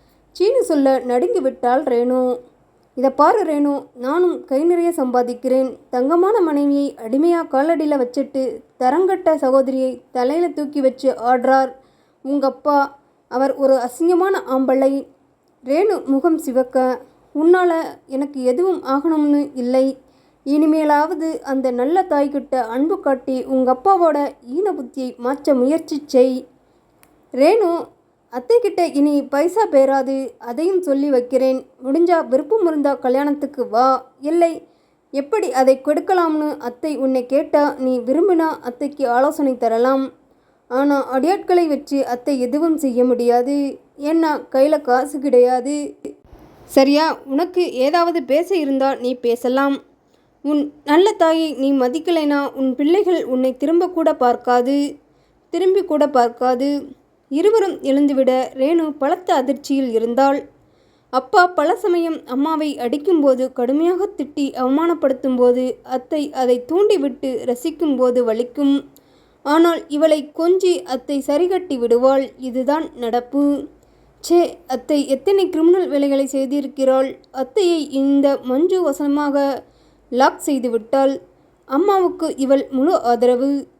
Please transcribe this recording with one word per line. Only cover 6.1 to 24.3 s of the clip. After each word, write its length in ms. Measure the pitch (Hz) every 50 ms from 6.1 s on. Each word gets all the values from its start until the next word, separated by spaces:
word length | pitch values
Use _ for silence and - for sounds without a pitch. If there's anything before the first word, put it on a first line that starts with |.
| 330 349 370 392 453 453
மனைவியை 540 | 359 320 294 285 285 285 277 285 285 277 -
அடிமையா 500 | - 233 220 226 277 311 339 349 339 320 -
காலடியில 460 | - 262 277 320 339 285 311 302 294
வச்சுட்டு 640 | 277 247 240 - 285 269 269 - 269 262 240 - - - _ _ -
தரங்கட்ட 560 | 247 254 277 339 381 359 381 370 359 330 311
சகோதரியை 680 | 294 285 262 262 269 262 254 262 262 262 262 247 247 - _
தலையில 360 | - 247 247 254 294 339 349 330
தூக்கி 320 | 277 294 294 285 294 294
வச்சு 320 | 262 262 254 - - 262
ஆடுறார் 600 | - - 226 240 254 247 233 262 262 269 269 262 262 - _ _ _ _ _ _ _ _ -
உங்கப்பா. 680 | 269 277 285 269 262 254 - - 302 285 285 277 277 - - _ _ _ _ _ -
அவர் 260 | - 254 269 269 262
ஒரு 200 | 269 269 269 269
அசிங்கமான 680 | 254 233 247 - - 330 339 359 339 370 392 392 381 - -
ஆம்பளை." 580 | 262 269 269 247 262 269 269 269 277 277 247 - _ _ _ _ _ _ _ _ _ _ -
ரேணு 400 | 247 277 320 403 440 381 277 208
முகம் 340 | 247 277 269 330 349 320 311
சிவக்க, 640 | - 277 240 262 262 254 - 262 254 254 254 240 - - _ _ _ _ -
"உன்னால 400 | 294 311 339 359 370 359 349 330 330 320 - - - _
எனக்கு 360 | - 269 262 285 277 285 269
எதுவும் 420 | 254 247 247 254 359 381 359 285 -
ஆகணும்னு 680 | 254 269 285 285 330 320 302 294 294 285 285 285 285 -
இல்லை. 440 | 262 240 247 254 262 269 269 269 - _ _ _ _ _ _ _ _ -
இனிமேலாவது 960 | 269 285 294 320 311 311 311 311 294 294 294 302 320 359 294 320 320 311 -
அந்த 300 | - 269 269 269 254 262
நல்ல 360 | 247 240 247 285 339 381 381 370
தாய்கிட்ட 460 | 311 285 285 285 285 277 247 - -
அன்பு 460 | 262 233 220 226 254 285 330 392 -
காட்டி 440 | - - - 254 - - 262 254 -
உங்க 280 | 262 269 254 262 247
அப்பாவோட 600 | 254 254 - 392 392 359 349 320 294 285 294 277